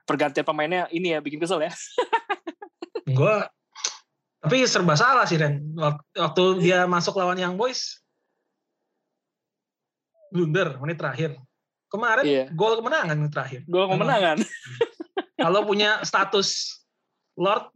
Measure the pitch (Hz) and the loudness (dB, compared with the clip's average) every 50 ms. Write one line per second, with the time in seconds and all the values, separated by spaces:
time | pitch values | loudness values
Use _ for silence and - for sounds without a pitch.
0 | - - 147 139 151 147 139 156 139 160 156 156 151 156 180 180 170 - 170 165 | -6 -4 -2 0 0 0 0 -2 -2 -2 -2 -2 -2 -2 -2 -2 -4 -4 -4 -4
1 | 185 175 160 151 147 143 151 151 170 165 190 156 156 170 175 - - - - 494 | -2 -2 -2 -2 -4 -6 -6 -6 -4 -2 0 -2 -2 -4 -6 -10 -14 -6 -4 -4
2 | 440 - 466 453 - - 403 - - 339 - - 415 - _ - - _ - - | -2 0 -2 -4 -2 -4 -8 -8 -8 -16 -16 -16 -20 -20 _ -20 -18 _ -12 -10
3 | - 143 131 131 151 208 214 202 - - _ _ _ _ - - - - - - | -4 0 2 4 4 4 2 0 -2 -6 _ _ _ _ -18 -10 -10 -10 -10 -10
4 | _ _ _ _ _ _ _ _ - 151 247 262 254 220 - 202 180 165 147 147 | _ _ _ _ _ _ _ _ -2 2 2 4 2 2 2 2 2 4 4 4
5 | 233 254 269 247 208 165 175 156 156 143 143 143 147 156 156 165 156 147 147 - | 4 4 6 4 4 2 2 2 2 0 0 -2 -6 -8 -6 -2 -2 -2 -2 -4
6 | - _ - 185 165 156 151 185 180 185 185 185 170 175 185 180 180 180 180 175 | -10 _ -6 -4 -2 0 2 4 4 4 4 4 4 4 4 4 4 4 2 0
7 | 170 202 196 196 180 180 185 185 185 175 180 190 233 262 254 - - - - _ | 0 0 -2 0 0 0 0 -2 -2 -4 -2 -2 -2 -2 -2 -6 -10 -10 -12 _
8 | _ _ _ _ _ _ _ _ _ _ _ _ _ _ _ _ _ _ _ _ | _ _ _ _ _ _ _ _ _ _ _ _ _ _ _ _ _ _ _ _
9 | _ _ _ _ _ _ _ _ _ _ _ _ _ _ _ _ _ _ _ _ | _ _ _ _ _ _ _ _ _ _ _ _ _ _ _ _ _ _ _ _
10 | _ _ _ _ _ - 185 175 170 156 151 190 180 156 131 127 139 160 170 - | _ _ _ _ _ -6 -2 -2 0 0 2 0 0 -2 -4 -6 -6 -6 -6 -6
11 | 165 139 127 147 160 151 135 - - _ _ _ _ _ _ _ _ - - 202 | -6 -6 -4 -4 -4 -6 -6 -10 -20 _ _ _ _ _ _ _ _ -10 -6 -2
12 | 240 233 220 254 294 294 143 131 131 135 165 160 208 226 226 226 226 247 311 311 | 0 2 2 2 4 2 2 2 0 -2 -2 0 2 2 2 0 0 -2 -2 0
13 | 226 165 151 151 151 147 - 143 127 127 127 123 - - 170 185 196 190 190 185 | 0 0 -2 -2 -2 -2 -2 -4 -6 -6 -10 -12 -8 -2 0 0 2 2 2 0
14 | 208 262 254 214 185 160 151 196 - - - - - 123 123 123 466 - - - | 2 2 2 2 2 2 2 0 -2 -6 -8 -18 -16 -12 -2 -2 -2 -2 -4 -18
15 | - _ - 381 - _ - - 269 165 190 208 208 208 202 208 208 208 214 208 | -16 _ -10 -10 -10 _ -4 -2 0 2 2 2 2 2 2 2 4 2 2 0
16 | - - - 190 196 196 226 196 196 - - - - - - - _ _ _ _ | -2 -2 0 0 0 2 2 0 0 0 -2 -4 -6 -8 -12 -16 _ _ _ _
17 | _ _ _ _ _ _ - - 180 196 214 233 226 - - | _ _ _ _ _ _ -6 -2 0 2 2 0 -2 -8 -4